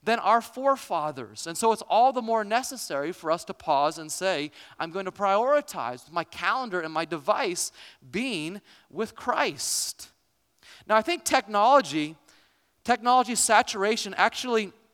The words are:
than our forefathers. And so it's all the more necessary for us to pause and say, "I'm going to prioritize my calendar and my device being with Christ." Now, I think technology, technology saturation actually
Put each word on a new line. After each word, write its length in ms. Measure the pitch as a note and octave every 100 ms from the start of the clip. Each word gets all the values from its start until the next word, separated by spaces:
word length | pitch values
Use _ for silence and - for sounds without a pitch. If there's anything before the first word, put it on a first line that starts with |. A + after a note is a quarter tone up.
than 160 | - A3+
our 240 | - A#3
forefathers. 1040 | A3+ - C4+ C4 - F3 D3+ C3+ A2 G#2+ -
And 100 | E3+
so 160 | A3+
it's 100 | G#3+ -
all 240 | G3 B3
the 80 | B3+
more 240 | A3+ A3+
necessary 640 | G3+ A3+ B3+ B3+ - C#3+ D3
for 200 | F3+ D#3+
us 120 | E3
to 100 | -
pause 420 | F#3+ - C#3+ D3 D#3+
and 160 | D#3
say, 380 | - F#3 E3+ D3 - - -
"I'm 120 | E3
going 160 | E3+ F#3+
to 40 |
prioritize 1000 | F3+ G3 G3 B3 D4 C#4+ F#3 A#2+ B2+ -
my 120 | E3
calendar 580 | E3 - F3 A#3+ B3+ F3+
and 100 | D#3+
my 140 | D#3+ D#3+
device 680 | E3 C#3 G#3 B3 F3 - - - - C3+
being 500 | D3 C4 G3 D#3 G3 _ - _
with 240 | D3 G#3+
Christ." 960 | - - A#3+ C#4 C#3 - - - - - _ _ _ _ _ - - -
Now, 100 | G#3+
I 40 |
think 240 | A3 E4+
technology, 920 | - C4+ B3+ G#3 G#3+ C#4 E3+ D3+ D3+ D#3+ _ _ _ _ _ _
technology 500 | - A#3 A#3 B3+ A#3
saturation 800 | A#3 - G#3+ A#3+ A3 G3 A3+ G#3 F#3+
actually 540 | G3 - B3+ A#3 G3+ - _